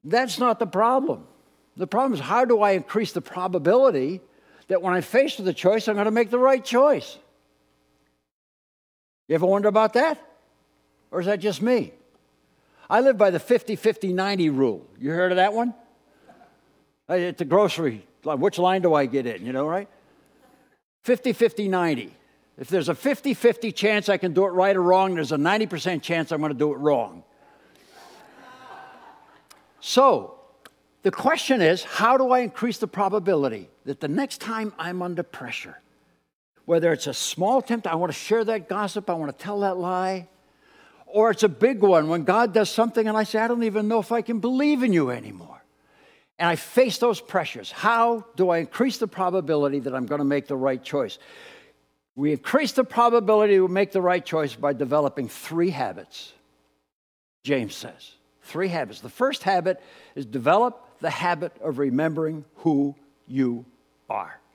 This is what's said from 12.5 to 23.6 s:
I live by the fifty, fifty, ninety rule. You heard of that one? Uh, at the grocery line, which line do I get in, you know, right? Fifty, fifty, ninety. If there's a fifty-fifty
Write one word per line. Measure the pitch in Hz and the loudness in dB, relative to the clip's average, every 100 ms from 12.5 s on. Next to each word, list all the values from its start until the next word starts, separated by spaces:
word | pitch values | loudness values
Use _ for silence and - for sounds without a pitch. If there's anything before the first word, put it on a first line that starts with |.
| _ _ _ - | _ _ _ -2
I | 214 | 2
live | 262 226 | 4 4
by | 202 | 2
the | 175 | 2
fifty, | - 247 - 202 | 0 0 0 -2
fifty, | 220 - 190 | -2 -2 -4
ninety | 180 190 202 160 | -2 -2 0 0
rule. | 135 131 95 - - | 2 0 0 -10 -10
You | 131 | -6
heard | 165 185 | 0 2
of | 180 | 4
that | 190 | 2
one? | 220 240 - _ _ _ _ _ - - _ _ _ _ _ _ | 2 -4 -6 _ _ _ _ _ -20 -20 _ _ _ _ _ _
Uh, | |
at | 180 175 151 | -2 -2 -6
the | |
grocery | 156 175 202 - 156 110 - _ | 0 4 2 0 -4 -4 -14 _
line, | 147 143 | -6 -2
which | 190 - | -2 0
line | 180 190 | 0 2
do | 180 | 2
I | 151 135 | 2 2
get | 135 120 | -2 -4
in, | 101 | -6
you | 110 | -6
know, | 131 147 | -4 -4
right? | 175 302 _ _ _ _ _ _ _ _ _ _ _ | -4 -8 _ _ _ _ _ _ _ _ _ _ _
Fifty, | - 247 254 | 0 0 0
fifty, | 220 233 - 202 | 2 0 0 -2
ninety. | 185 170 131 101 _ _ _ _ - | 0 0 -2 -6 _ _ _ _ -18
If | 131 | -4
there's | 185 139 | -2 -2
a | |
fifty-fifty | 156 269 269 277 226 233 226 | -2 -2 -2 -2 2 2 2